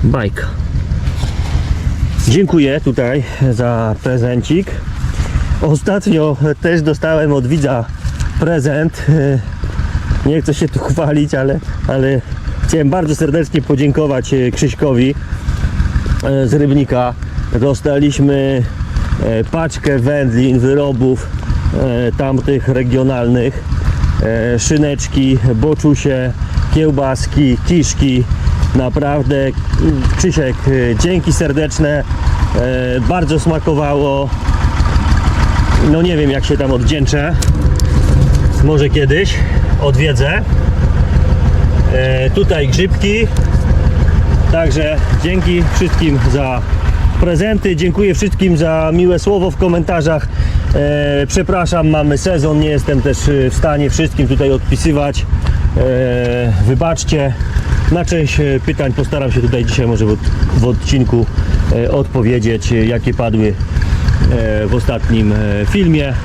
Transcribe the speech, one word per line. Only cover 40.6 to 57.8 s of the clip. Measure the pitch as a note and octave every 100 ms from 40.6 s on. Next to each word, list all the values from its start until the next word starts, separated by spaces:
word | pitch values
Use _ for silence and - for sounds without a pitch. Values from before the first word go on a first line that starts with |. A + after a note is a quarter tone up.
| - - - - - - - - - - - - -
E, | B2+ C3 C3 C3
tutaj | F#3+ G3 F#3 C#3
grzybki. | A#2+ F#3+ - G3+ G#3+ A3+ - - - - - - - - - - - -
Także | E4 E3 D#4 D3+ D#4 - -
dzięki | D3+ F#3 F3 F3 D#3+
wszystkim | - F3 - E3 C#3 A#2+
za | C3 C3+ B2 - - - - - -
prezenty, | F3+ E3+ G#3 G#3+ F#3+ E3
dziękuję | F3 E3 G3+
wszystkim | F3 G#3 - F#3+ D#3+
za | E3 D#3+ D#3+
miłe | E3 F3+ F3
słowo | - G3+ F3+
w | C#3
komentarzach. | F#3+ E3+ D#3+ F3 D3+ D#3 - - - - -
E, | - C#3+ D3 C#3+ C#3+ C#3
przepraszam, | F#3+ F3+ F#3+ E3+ F3 D#3
mamy | D#3 D3 C#3+
sezon, | F#3 E3+ D3+ D3+
nie | D3+
jestem | D3 - C#3
też, | C3+ - C#3
e, | C#3+ B2+
w |
stanie | A#2 D#3+ D3 C#3+
wszystkim | C#3 D#3+ - B2+
tutaj | C3 C#3
odpisywać. | C3 - - E3 D3 C#3+ C3+ - - - - - -
E, | B2+ B2+ B2+ B2 A#2+ B2 A#2+ F#2+ G2+
wybaczcie. | C3 E3 D#3+ - D3+ C#3 - - - - A2+